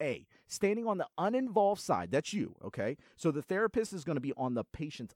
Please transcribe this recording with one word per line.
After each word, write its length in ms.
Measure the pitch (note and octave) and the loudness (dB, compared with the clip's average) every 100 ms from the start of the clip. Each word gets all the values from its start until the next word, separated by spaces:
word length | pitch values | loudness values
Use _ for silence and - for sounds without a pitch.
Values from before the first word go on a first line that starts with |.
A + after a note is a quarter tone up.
A, 240 | D3 A#2+ - _ - | -2 -2 -8 _ -14
standing 400 | - G3 A3 A3+ | 0 0 2 0
on 100 | F#3+ | -2
the 100 | - - | -2 -2
uninvolved 640 | F#3+ B3 C4 G#3 G3+ G3+ | 2 2 2 4 4 4
side. 300 | - G#2+ F2 | 0 0 2
That's 200 | C3 - | 0 0
you, 240 | G3 B2 - | -2 -4 -6
okay? 320 | G2 - G#2+ C#3+ _ - | -10 -4 -4 -4 _ -2
So 120 | E3 | 0
the 120 | D3 | 0
therapist 500 | - F#3 A3 A#3+ A3 | 0 2 2 2 -2
is 140 | F#3+ C#3 | -4 -2
gonna 160 | C#3+ | -2
be 100 | C#3 - | -2 -4
on 160 | B2+ | -2
the 100 | A#2 | -2
patient's 520 | G#2+ - D3+ - A2+ | -4 -8 -10 -10 -14